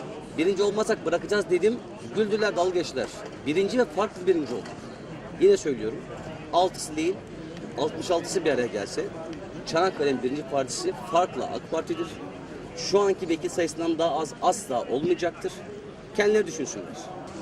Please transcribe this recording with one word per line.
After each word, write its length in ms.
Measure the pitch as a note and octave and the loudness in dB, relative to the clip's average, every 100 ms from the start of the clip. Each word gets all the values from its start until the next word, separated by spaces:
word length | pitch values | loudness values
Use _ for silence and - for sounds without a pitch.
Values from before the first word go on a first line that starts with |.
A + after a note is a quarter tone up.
| - - - - | -6 -10 -8 0
birinci 240 | F3 F#3+ | 2 4
olmazsak 440 | G3+ G3+ G#3+ G#3+ E3 | 2 2 0 0 2
bırakacağız 380 | E3+ D#3+ G#3 D#3+ | 0 2 0 4
dedim, 260 | F3+ G#3 A#3+ - - A#2 E3 | 4 4 2 -6 -12 -6 0
güldüler, 400 | G#3+ G#3 G#3+ F3 | 2 2 2 4
dalga 140 | F3+ | 2
geçtiler. 360 | F3+ D#3 C3 G2+ - - - C3 | 2 0 -2 -4 -6 -12 -6 0
Birinci 320 | E3 G3 B3 | 2 2 2
ve 60 | |
farklı 420 | A#3 F3+ G#3 F#3 F3+ | 2 2 -2 0 2
birinci 280 | E3+ B2+ | 2 2
oldu. 140 | A#2 - - - - - - - - | -4 -6 -12 -12 -12 -12 -12 -10 4
Yine 160 | F#3+ G3 | 6 6
söylüyorum, 420 | D#3 A#2+ A2 A#2+ - - - - - | 4 0 -2 -4 -10 -12 -10 -12 0
altısı 440 | E3+ F#3 - - D#3 | 4 4 2 -6 -2
değil, 180 | E3 G3+ - - - - - - | 0 -2 -6 -12 -12 -10 -8 -2
altmış 320 | D#3 D#3+ D#3+ | -2 -2 0
altısı 340 | E3+ E3+ F#3+ | 0 2 0
bir 80 | D#3 | 2
araya 140 | C3 A#2 | 2 2
gelse, 380 | G2+ G2+ - - - - G2+ - D#2+ - | 0 -4 -4 -4 -6 -10 -10 -10 -10 -2
Çanakkale'nin 560 | D#3+ F#3 F3+ C#3+ B2+ | 2 2 4 2 2
birinci 200 | B2 D3 | 0 -2
partisi 500 | D3 C#3 C3 - F3 - - | 0 0 0 -2 -2 -4 2
farkla 320 | E3 F#3 C3 | 4 4 0
ak 260 | G#2 - - | -4 -4 -2
Parti'dir. 360 | D#3+ D#3+ E3 E3+ - - - - - - - | -4 -2 -4 -4 -6 -12 -12 -12 -12 -12 -8
Şu 240 | - G3 | 2 4
anki 280 | G3 F#3+ E3+ | 6 2 0
vekil 200 | D#3+ F3 | 0 0
sayısından 500 | F3+ E3 D#3+ E3+ D#3+ | 0 0 0 0 2
daha 200 | E3 D3 | 2 2
az 140 | D3+ - | -2 2
asla 420 | E3+ F#3+ - A#2+ - | 2 2 0 -2 2
olmayacaktır. 640 | B2+ E3+ F3 E3+ - F#3 - - - - - - - | 0 2 2 2 -2 -8 -8 -12 -12 -12 -14 -6 2
Kendileri 300 | G#3 G#3+ E3+ | 6 6 4
düşünsünler. 400 | D#3 B2+ G#2 F2 - - - - - | -2 -4 -6 -8 -10 -10 -10 -10 -10